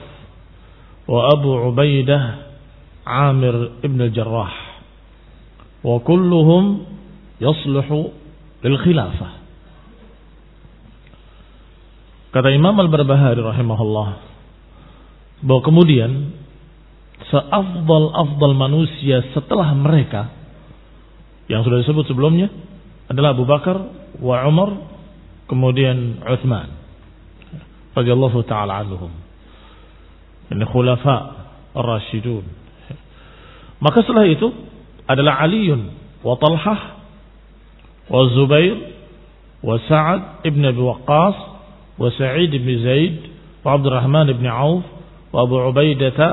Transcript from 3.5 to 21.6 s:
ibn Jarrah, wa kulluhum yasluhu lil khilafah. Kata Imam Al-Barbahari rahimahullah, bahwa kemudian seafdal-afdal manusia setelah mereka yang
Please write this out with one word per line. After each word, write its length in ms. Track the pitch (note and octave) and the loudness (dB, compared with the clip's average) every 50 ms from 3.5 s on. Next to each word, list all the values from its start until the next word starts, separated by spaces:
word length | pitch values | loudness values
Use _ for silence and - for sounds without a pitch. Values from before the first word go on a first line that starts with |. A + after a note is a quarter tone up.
| A#2 A#2 A#2+ A#2 - - | 0 -2 -4 -6 -8 -8
ibn 180 | - D3 C3+ B2+ B2 A#2 | -6 -4 -2 -2 -2 -2
Jarrah, 400 | G#2+ A2+ A2 A2 A2+ A2+ G2+ F#2 - - - - - - - - - - - - - - - - - - - - - - - - - - | -2 -4 -4 -4 -4 -6 -6 -8 -10 -14 -18 -20 -20 -20 -20 -20 -20 -20 -20 -20 -20 -20 -20 -20 -20 -20 -20 -20 -20 -20 -20 -20 -16 -8
wa 140 | - A#2 A#2+ A#2+ A#2 | -4 -2 -2 -2 0
kulluhum 800 | D3 E3+ F#3 F#3 F3 F3 E3 D#3 D#3+ E3 F3+ G3 G3+ G3+ G3+ - - - - - - - - - - - - | 2 2 2 2 2 4 4 4 6 6 4 4 2 -2 -4 -8 -12 -18 -20 -20 -20 -20 -20 -20 -20 -10 -4
yasluhu 720 | A2 C3+ D#3 - - D3 C3+ C#3 C3 C#3 D3+ D3+ E3 - - - - - - - - - - - - | -2 -2 -2 -2 -4 -2 -2 -2 -2 -2 -4 -4 -4 -6 -10 -16 -20 -20 -20 -20 -20 -20 -12 -6 -2
lil 100 | A#2+ C#3 B2 - | -2 0 2 2
khilafah. 480 | F3+ E3+ D3+ G2+ F2+ - - F#2+ F2 - - - - - - - - - - - - - - - - - - - - - - - - - - - - - - - - - - - - - - - - - - - - - - - - - - - - - - - - - - - - | 2 2 2 0 -4 -6 -8 -10 -12 -14 -18 -20 -20 -20 -20 -20 -20 -20 -20 -20 -20 -20 -20 -20 -20 -20 -20 -20 -20 -20 -20 -20 -20 -20 -20 -20 -20 -20 -20 -20 -20 -20 -20 -20 -20 -20 -20 -20 -20 -20 -20 -20 -20 -20 -20 -20 -20 -20 -20 -20 -20 -20 -20 -20 -20 -20 -20 -10 -4
Kata 240 | - C3 B2+ C3+ C3+ | -2 2 4 4 4
Imam 240 | C#3+ D#3+ F#3+ G#3+ | 6 4 4 4
Al-Barbahari 640 | G3+ F#3+ E3 D#3 D3 D3 C3+ C#3 C#3 C#3 C3 A#2 A#2+ | 4 4 4 2 2 2 4 4 4 4 4 2 0
rahimahullah, 680 | A2+ A2 G#2+ A#2 A#2+ A2+ A2 G#2+ A2+ G#2+ G#2+ G#2+ G#2 G2+ F#2+ - - - - - - - - - - - - - - - - - - - - - - - - - | -2 -2 -2 -2 -2 -2 -2 -2 -2 -2 -2 -2 -4 -6 -8 -12 -16 -20 -20 -20 -20 -20 -20 -20 -20 -20 -20 -20 -20 -20 -20 -20 -20 -20 -20 -20 -20 -20 -14 -4
bahwa 200 | D3+ C3 C3 B2+ - | 0 2 2 2 4
kemudian 680 | D#3 D#3+ E3+ F3 D#3 D3 B2 A2+ A#2+ C3 C#3 D3 D3 - - - - - - - - - - - - - - - - - - - - | 4 6 6 6 6 4 4 2 0 -2 -4 -6 -8 -10 -14 -20 -20 -20 -20 -20 -20 -20 -20 -20 -20 -20 -20 -20 -20 -20 -20 -6 -2
seafdal-afdal 1200 | - C#3+ - - - G#3 G3 F#3+ F3 E3+ D#3+ D#3+ D#3+ D#3 D#3 D#3 D#3+ - E3 C#3+ D3 D3 D3+ C#3 C#3 | -2 -2 0 -2 -2 -2 -2 -4 -4 -2 0 2 4 4 2 2 0 -2 -2 -2 0 2 2 2 2
manusia 720 | C3+ C3 C3+ D3 D#3+ E3 D#3 - - C#3 C#3 C3 B2 A#2+ - - | 2 2 2 2 2 0 0 -4 -4 0 0 0 0 0 -2 -6
setelah 380 | D3+ - - - G#3 E3+ D3 C#3+ | -6 -4 -2 0 0 2 2 2
mereka 560 | C#3 C#3 D3+ D#3+ D3+ B2 - A2+ G2+ A2 - - - - - - - - - - - - - - - - - - - - - - - - - | 2 2 2 2 2 2 0 -4 -8 -8 -8 -12 -16 -20 -20 -20 -20 -20 -20 -20 -20 -20 -20 -20 -20 -20 -20 -20 -20 -20 -20 -20 -18 -10 -6
yang 160 | - A2 | -4 -2